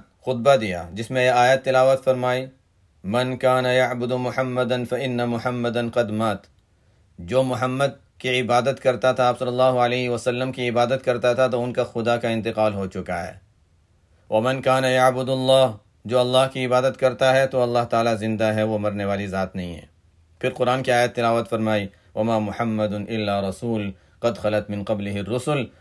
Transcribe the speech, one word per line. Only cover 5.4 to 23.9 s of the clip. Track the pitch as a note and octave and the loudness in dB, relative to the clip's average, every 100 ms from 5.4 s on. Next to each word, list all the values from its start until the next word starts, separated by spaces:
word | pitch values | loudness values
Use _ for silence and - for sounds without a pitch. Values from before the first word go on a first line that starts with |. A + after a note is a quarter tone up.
| B2+ B2 A#2+ A#2 A#2+ | -4 -4 -2 -2 -2
قد | A#2+ A2 | -2 -2
مات"، | G#2+ A2+ F#2+ - _ _ _ _ _ _ - | 0 -2 -2 -8 _ _ _ _ _ _ -16
جو | F2 C3 | -2 0
محمد | C3 A#2+ B2+ C3 C#3 - _ _ | 0 0 -2 0 -2 -4 _ _
کی | C3 B2+ | -2 -2
عبادت | A2+ B2 A#2 B2+ | 2 2 2 0
کرتا | C3 A#2+ C3 | 0 2 2
تھا، | B2+ B2 | 2 2
آپ | A#2+ | 0
صلی | B2 | -2
اللہ | B2 | 2
علیہ | C3 B2+ A#2+ B2+ B2 | 2 4 2 0 -2
وسلم | A#2+ B2+ A#2+ C3 | -2 -2 -2 -4
کی | C3 B2 | -4 -2
عبادت | A#2 A#2+ G#2+ | 2 2 0
کرتا | - A#2+ B2 | -2 0 0
تھا، | A#2+ B2+ | 2 2
تو | A#2+ | 0
ان | B2 | -2
کا | A#2+ | -2
خدا | A#2+ A#2 A2 A#2+ | -4 -2 -2 0
کا | A#2+ | 0
انتقال | A2+ G#2+ G#2+ G#2+ | -2 -4 0 0
ہو | G2 F#2+ | 0 -6
چکا | F#2+ F2+ F2 E2+ | -8 -6 -6 -8
ہے۔ | - _ _ _ _ _ _ _ _ - | -14 _ _ _ _ _ _ _ _ -2
"ومن | A2 B2 C3+ | 0 0 0
کان | C3 C3 | 2 2
یعبد | C3 B2+ B2+ B2+ C3 | 2 4 4 2 -2
اللہ"، | C3+ C3 C3 C3 G#2 _ _ | -2 4 6 4 0 _ _
جو | G#2 B2 | -2 0
اللہ | B2 B2+ C3+ | 2 4 2
کی | C3+ B2+ | 0 0
عبادت | B2+ C3 A#2 | 2 0 0
کرتا | C3 A#2+ C3 C3 | -2 2 2 4
ہے | C3+ | 2
تو | C3+ | 0
اللہ | A#2+ A#2+ A#2+ | 0 0 0
تعالیٰ | A#2 A#2 | 0 0
زندہ | G#2+ A2 G#2+ | 0 -2 0
ہے، | A2 G#2+ | 0 0
وہ | A2 G#2+ | 0 0
مرنے | G#2 G2+ | -2 -4
والی | G2+ G2+ G2+ | -4 -4 -4
ذات | F#2+ F#2+ F#2+ | -4 -6 -6
نہیں | F2 E2 | -10 -12
ہے۔ | - _ _ _ _ - | -16 _ _ _ _ -8
پھر | B2+ | -6
قرآن | - B2 C3 | -2 0 0
کی | B2 | 2
آیت | A#2+ B2 | 2 2
تلاوت | A#2+ A#2 A#2 A2 | 0 0 0 0
فرمائی، | A2+ A2 G#2+ G2 - _ | -2 0 0 -2 -10 _
"وما | G#2 A2+ A2 | -4 0 0
محمد | G#2 G2+ A#2 A2 G#2+ | -2 -4 -4 -2 -2
الا | G#2 G2+ A2+ G#2 G2+ | -4 -6 -4 -2 -2
رسول | G2 F#2 A#2+ A2 G2+ | -2 -6 -4 -4 -4